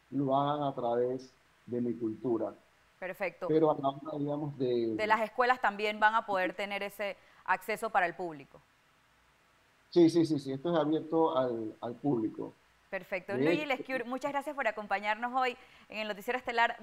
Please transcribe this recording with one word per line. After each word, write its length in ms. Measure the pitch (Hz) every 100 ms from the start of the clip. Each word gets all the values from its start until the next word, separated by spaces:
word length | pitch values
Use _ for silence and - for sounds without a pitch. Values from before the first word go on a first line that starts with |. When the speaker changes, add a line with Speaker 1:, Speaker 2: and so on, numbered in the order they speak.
| _
Speaker 1:
lo 240 | 135 139 135
hagan 260 | 143 147
a 100 | 139
través 600 | 135 120 120 123 131 131 _ _ _ -
de 140 | 120
Mi 140 | 120
Cultura. 600 | 113 113 107 127 110 110 - _ _ _ _
Speaker 2:
Perfecto. 480 | 180 185 185 - 175
Speaker 1:
Pero 240 | 156 156
a 20 |
la 140 | 147 139
hora, 300 | 139 - 151
digamos, 380 | 143 147 151 131
de 380 | 127 120 113
Speaker 2:
De 120 | 110 214
las 120 | 220
escuelas 380 | 214 - 247 254
también 380 | 220 202 214 214
van 160 | 214
a 120 | 226 220
poder 280 | 190 185
tener 300 | 180 202 202
ese 320 | 202 - 202 - _ -
acceso 460 | - 185 - 214 226
para 160 | 202 175
el 80 |
público. 460 | 165 175 151 - - _ _ _ _ _ _ _ _ _ _ _ _ _
Speaker 1:
Sí, 200 | 175 165
sí, 140 | 170
sí, 140 | 151 147
sí, 140 | 135
esto 200 | 135 175
es 60 | 170
abierto 580 | 147 156 - 165 160 127
al, 380 | 131 117 107 -
al 140 | 117 123
público. 560 | 143 120 107 - 110 - _ _ _
Speaker 2:
Perfecto. 440 | 190 180 190 175
Speaker 1:
De 100 | 202
Speaker 2:
Luigi 200 | 143 302
Speaker 1:
hecho 40 | 294
Speaker 2:
Lescure, 380 | 269 277 262
muchas 260 | 233 254 285
gracias 240 | 277 277
por 140 | 277 233
acompañarnos 640 | 208 202 196 208 214 240
hoy 220 | 254 254 240 - - -
en 100 | 208
el 80 | 214
Noticiero 320 | 196 202 254
Estelar 400 | 254 233 233 -